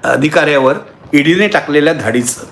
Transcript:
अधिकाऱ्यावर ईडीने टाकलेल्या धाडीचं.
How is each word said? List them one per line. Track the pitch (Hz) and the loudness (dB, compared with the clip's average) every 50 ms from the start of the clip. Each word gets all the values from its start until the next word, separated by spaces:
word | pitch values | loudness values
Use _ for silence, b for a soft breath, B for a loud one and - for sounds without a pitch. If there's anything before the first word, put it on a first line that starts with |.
| - | -2
अधिकाऱ्यावर | - 131 127 139 151 151 175 151 147 147 139 131 131 143 - - - - - - - - | -2 -2 0 0 0 2 2 0 2 2 2 2 2 0 0 -6 -16 -20 -20 -16 -2 0
ईडीने | 147 139 156 170 185 208 208 | 0 2 2 2 2 0 0
टाकलेल्या | 196 156 131 - 143 147 147 156 165 | 0 -2 -4 0 0 0 2 2 0
धाडीचं. | 147 110 107 113 123 120 120 - - - - | -2 -4 -2 -2 -2 -2 -2 -6 -10 -12 -20